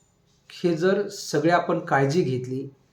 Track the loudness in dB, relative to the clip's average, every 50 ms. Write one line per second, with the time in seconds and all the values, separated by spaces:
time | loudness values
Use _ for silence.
0 | _ _ _ _ _ _ _ _ _ -20 -8 -2 0 0 0 2 2 2 2 2
1 | 0 -4 -8 -10 -8 -4 -2 0 2 4 4 2 2 0 -2 -2 -2 0 2 2
2 | 2 2 2 2 0 0 -2 -4 -4 -6 -6 -8 -8 -10 -14 _ _ _